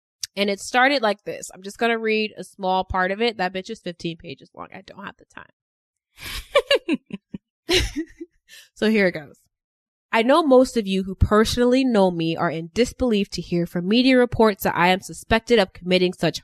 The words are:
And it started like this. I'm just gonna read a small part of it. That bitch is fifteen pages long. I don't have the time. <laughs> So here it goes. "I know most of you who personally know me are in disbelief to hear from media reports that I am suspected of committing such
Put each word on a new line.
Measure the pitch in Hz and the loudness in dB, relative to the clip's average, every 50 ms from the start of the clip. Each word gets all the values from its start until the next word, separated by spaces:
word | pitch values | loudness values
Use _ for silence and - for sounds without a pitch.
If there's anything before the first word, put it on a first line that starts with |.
| _ _ _ _ - - - | _ _ _ _ -16 -10 -6
And | 196 202 208 | -4 -4 -2
it | 202 196 | -4 -6
started | - - - 254 254 269 285 269 | -6 -2 0 2 2 4 2 2
like | 226 214 202 - _ | 0 0 -2 -4 _
this. | - - - - - | -12 -12 -12 -14 -16
I'm | - 180 | -18 -18
just | 185 196 - - | -16 -14 -6 -4
gonna | 233 233 233 226 | -2 -2 -2 -2
read | 226 220 220 214 214 208 - | -2 0 0 0 0 -2 -6
a | - 185 | -12 -16
small | - _ - 190 185 185 185 185 | -16 _ -6 -2 -2 0 0 -2
part | - - 190 185 185 | -2 -2 -2 -2 -2
of | 196 208 | -2 -2
it. | 233 240 240 226 | -2 -2 -2 -2
That | 180 180 190 | -4 -4 -6
bitch | 190 190 - | -8 -10 -10
is | 226 - | -12 -12
fifteen | - 180 175 - - 170 165 165 | -12 -12 -10 -8 -8 -10 -10 -10
pages | - 170 135 - - - _ | -14 -18 -18 -18 -20 -20 _
long. | - 85 - | -18 -18 -16
I | - 190 | -18 -20
don't | 190 - - - 202 | -20 -20 -20 -18 -18
have | - - | -18 -18
the | _ _ | _ _
time. | _ _ - - - _ _ _ _ _ _ _ _ _ _ _ _ _ - - - - - - - - 571 - - 554 - - - 311 - _ - - - _ _ - - _ _ _ _ _ - | _ _ -20 -20 -20 _ _ _ _ _ _ _ _ _ _ _ _ _ -18 -16 -14 -14 -14 -8 -2 -2 0 0 0 0 -2 -2 -4 -6 -6 _ -10 -18 -18 _ _ -20 -20 _ _ _ _ _ -2
<laughs> | 349 370 - - - 285 330 - - - 330 - _ _ _ _ - - - _ _ | 0 0 0 -2 -6 -8 -12 -12 -14 -18 -20 -20 _ _ _ _ -20 -20 -20 _ _
So | - 226 214 | -4 -2 0
here | 220 214 196 180 | 2 2 2 0
it | |
goes. | 170 156 147 - - _ _ _ _ _ _ _ _ _ _ _ _ _ _ _ | -2 -4 -10 -18 -20 _ _ _ _ _ _ _ _ _ _ _ _ _ _ _
"I | - 226 | 0 2
know | 220 247 277 330 | 2 4 4 4
most | 339 285 254 254 262 254 - | 4 6 6 6 6 4 0
of | 233 208 | -4 -2
you | 196 190 190 | -2 -2 -2
who | 196 190 185 | -4 -4 -2
personally | - - - 214 208 220 220 - 247 247 247 247 262 269 | 0 2 4 4 4 2 2 0 0 2 2 2 2 2
know | 262 233 202 190 185 | 2 4 4 4 2
me | 180 165 160 165 160 | 2 0 -2 -2 -2
are | - - 170 | -2 -2 -2
in | 139 165 165 170 | -4 -4 -8 -4
disbelief | - 208 247 - - - 254 247 220 202 202 - | -2 -2 -2 -2 -2 -2 -2 0 0 0 -2 -4
to | - - | -6 -10
hear | 175 - 175 175 170 | -8 -4 -2 -2 -2
from | - - 180 170 185 | -2 -4 -4 -2 0
media | 220 247 247 262 262 | 2 2 4 4 4
reports | 247 240 240 - - 226 220 196 - | 4 4 2 2 2 2 2 2 0
that | - 196 - | -4 -4 0
I | - 170 180 | 2 2 2
am | 185 185 | 2 0
suspected | - - 165 - - - 233 226 - - 240 220 | -4 -10 -18 -12 -4 -2 -2 0 2 2 2 2
of | 190 - | 2 0
committing | - - 175 180 185 185 180 180 | -4 -8 -2 0 2 2 2 0
such | 180 - - 160 156 - | 0 -2 -2 -2 -2 -4